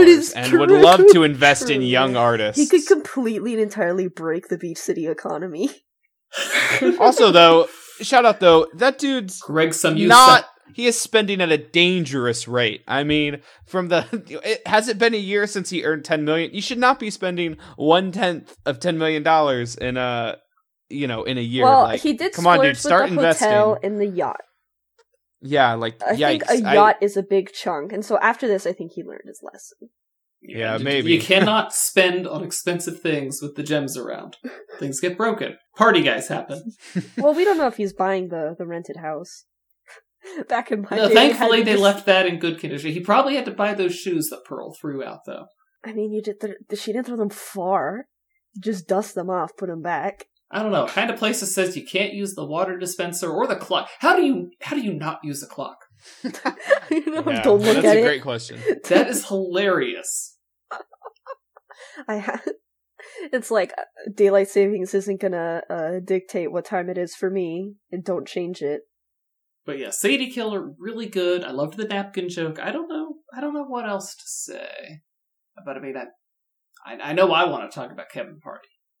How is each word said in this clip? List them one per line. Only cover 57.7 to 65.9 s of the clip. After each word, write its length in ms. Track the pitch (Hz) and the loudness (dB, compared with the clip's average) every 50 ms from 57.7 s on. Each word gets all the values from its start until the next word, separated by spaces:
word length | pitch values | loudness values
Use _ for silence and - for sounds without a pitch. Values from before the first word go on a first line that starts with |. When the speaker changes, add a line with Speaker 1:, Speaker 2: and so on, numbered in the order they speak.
| 214 | 2
Speaker 2:
that's 100 | 277 - | 4 6
Speaker 1:
at 100 | 214 214 | 6 6
Speaker 2:
a 40 | 220 | 6
Speaker 1:
it. 20 | - | 4
Speaker 2:
great 180 | - 147 131 123 | 2 0 -2 -4
question. 380 | 139 120 117 - - 120 117 - 427 - | -6 -8 -8 -8 -12 -16 -8 -4 -4 -4
Speaker 1:
<laughs> 120 | - - - | -4 -2 2
Speaker 3:
That 200 | 180 208 240 247 | 2 2 4 2
is 200 | 233 - - - | -2 -6 -6 -6
hilarious. 1080 | 202 190 190 180 175 190 208 196 180 156 131 120 87 90 - - - - - - _ _ _ _ _ _ _ _ - - - _ _ _ _ - 440 _ _ 508 523 _ _ _ _ - _ _ - _ - - - 302 269 - | -6 -6 -4 -4 -2 -2 0 0 0 0 -2 -4 -6 -10 -10 -10 -10 -10 -12 -14 _ _ _ _ _ _ _ _ -18 -18 -18 _ _ _ _ -20 _ _ _ -20 -20 _ _ _ _ -20 _ _ -20 _ -20 -20 -20 -18 -10 -8
Speaker 1:
I 100 | 214 208 | -8 -8
ha-, 220 | 202 254 - - - - - - _ _ _ _ _ _ _ _ - - - 466 359 294 - | -8 -8 -10 -8 -8 -10 -10 -10 _ _ _ _ _ _ _ _ -20 -20 -18 -16 -12 -8 -8
it's 180 | 247 - - | -8 -6 -2
like, 220 | 220 208 180 - - - | -2 -2 -2 -2 -6 -14
uh, 40 | - _ _ - - 214 202 | -14 _ _ -16 -16 -14 0
daylight 340 | - 202 196 196 196 196 196 | 2 2 4 4 4 2 2
savings 460 | - 202 196 202 214 180 185 190 - | 2 0 2 2 0 -4 -6 -4 -4
isn't 260 | 196 190 202 196 185 | -6 -4 -4 -8 -4
gonna, 420 | 208 185 180 170 165 170 165 170 - - | -4 -4 -4 -4 -6 -6 -6 -8 -8 -8
uh, 300 | 175 170 156 160 | -8 -6 -6 -6